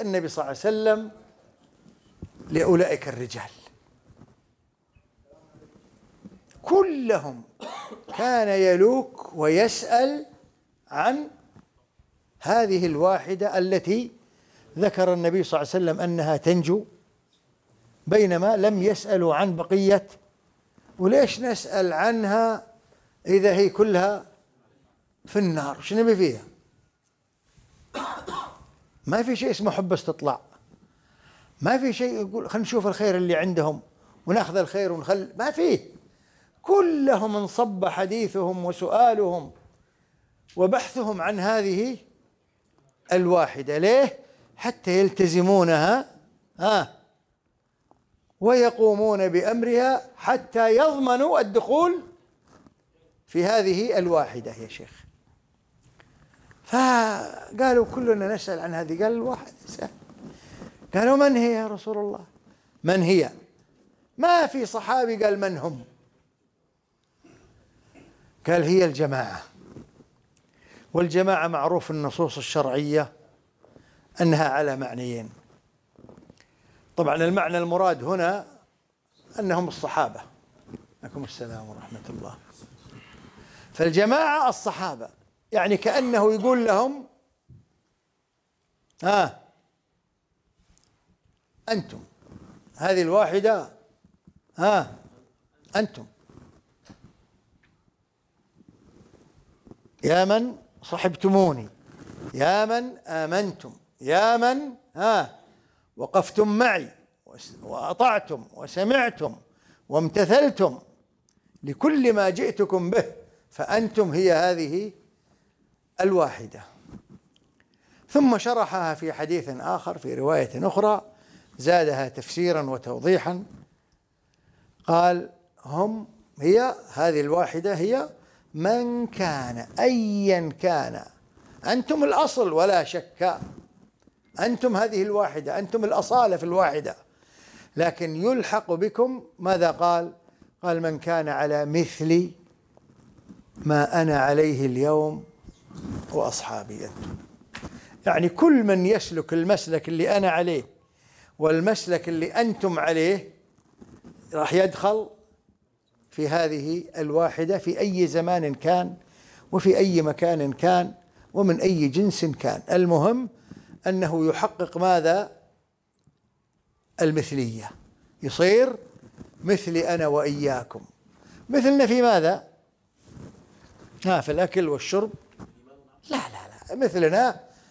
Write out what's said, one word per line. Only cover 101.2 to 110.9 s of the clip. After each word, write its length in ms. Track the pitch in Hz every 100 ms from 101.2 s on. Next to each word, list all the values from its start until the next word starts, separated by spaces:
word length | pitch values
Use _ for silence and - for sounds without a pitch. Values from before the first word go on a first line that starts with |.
| 190 196 180 131 104 - - - - - -
يا 320 | 131 156 208 220
من 320 | 240 254 -
آمنتم، 760 | - 160 156 185 202 143 131 - _ -
يا 360 | 127 175 226 233
من، 200 | 240 269 285 240 _ 156
ها، 440 | 214 202 139 - _ _ _ _ _ -
وقفتم 600 | 131 190 - 214 208 208
معي 320 | 247 185 120 - _ _ _
وس-، 300 | - - -
وأطعتم 800 | - 123 156 180 247 214 - 135 -
وسمعتم 800 | - 143 180 208 269 240 - 139 107 _ _ _ _ -
وامتثلتم 880 | 147 160 208 180 262 285 - 180 254 -